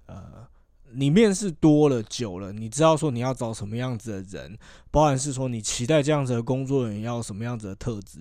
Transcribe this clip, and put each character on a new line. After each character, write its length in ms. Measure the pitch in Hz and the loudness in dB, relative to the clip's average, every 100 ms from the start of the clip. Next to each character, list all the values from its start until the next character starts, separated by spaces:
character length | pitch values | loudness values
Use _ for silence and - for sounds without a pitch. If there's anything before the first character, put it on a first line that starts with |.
呃， 420 | - 95 90 - 117 _ _ _ - | -18 -18 -18 -20 -20 _ _ _ -14
你 160 | 120 139 | 0 4
面 260 | 175 220 | 6 6
试 160 | 185 202 | 4 -4
多 380 | 151 160 151 147 | 4 6 8 6
了， 140 | 123 | 2
久 360 | 107 - 113 90 | -4 -8 -8 -8
了， 140 | 98 | -10
你 160 | 104 110 | -10 -8
知 140 | 123 | 2
道 120 | 160 | 4
说 160 | 156 151 | 4 0
你 100 | 117 | -2
要 120 | 123 | -4
找 180 | 127 117 | -4 -6
什 160 | 110 104 | -6 -8
么 120 | 113 | -6
样 200 | 127 117 | -6 -8
子 120 | 113 | -8
的 280 | 95 95 82 | -10 -10 -14
人， 160 | 67 107 - - - | -14 -18 -20 -20 -2
包 140 | 147 | 2
含 140 | 151 131 | 4 2
是 140 | 147 | -2
说 160 | 131 131 | -4 -4
你 100 | 117 | -4
期 280 | 104 - 120 | -6 -4 2
待 160 | 156 | 2
这 100 | 139 | 4
样 100 | 147 131 | 0 0
子 80 | |
的 80 | 120 | -2
工 240 | 117 131 131 | -2 -4 0
作 200 | 139 117 | -2 -2
人 100 | 104 | -6
员 60 | |
要 200 | 113 120 | -6 -6
什 120 | 113 | -8
么 80 | 101 | -8
样 160 | 117 120 | -8 -8
子 100 | 104 | -10
的 60 | |
特 240 | 95 - 107 | -8 -8 -8
质。 180 | - 78 | -12 -18